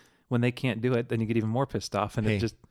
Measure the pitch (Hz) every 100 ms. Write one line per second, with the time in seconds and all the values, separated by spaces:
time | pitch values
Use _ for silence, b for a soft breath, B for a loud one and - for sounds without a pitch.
0 | b b b 120 123 123 131 113 123 120
1 | 123 117 110 117 110 117 139 113 - 101
2 | 104 - 107 104 110 - -